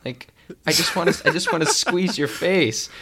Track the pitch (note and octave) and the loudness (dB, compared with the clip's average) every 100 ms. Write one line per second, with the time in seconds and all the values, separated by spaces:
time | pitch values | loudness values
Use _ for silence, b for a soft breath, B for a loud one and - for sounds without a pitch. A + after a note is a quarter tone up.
0 | C3 B2+ - B B F#3 - D#3 E3 F#3 | -12 -12 -18 B B -8 -2 0 0 0
1 | E3+ - - E3+ - E3 D#3 - B3+ F3+ | 0 2 0 0 0 2 2 0 0 0
2 | F#3 - C#3 - F3 F#3+ A#2+ - - B | 0 0 -4 0 0 2 2 0 -8 B